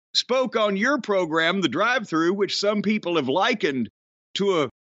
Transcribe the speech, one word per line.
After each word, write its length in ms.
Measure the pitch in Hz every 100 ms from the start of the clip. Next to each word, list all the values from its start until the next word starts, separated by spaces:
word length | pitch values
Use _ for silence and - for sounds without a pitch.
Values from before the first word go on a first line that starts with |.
| _
spoke 420 | - - 254 254 226
on 220 | 208 196
your 240 | 240 294
program, 580 | 208 196 175 160 165 196
The 80 | 165
Drive-Thru, 680 | 139 220 254 208 160 165
which 240 | 196 196 -
some 240 | 202 214
people 360 | 185 214 175 165
have 100 | 131
likened 600 | 170 220 226 165 135 110 _ _ _ _ -
to 260 | 196 180
a 80 | 131 -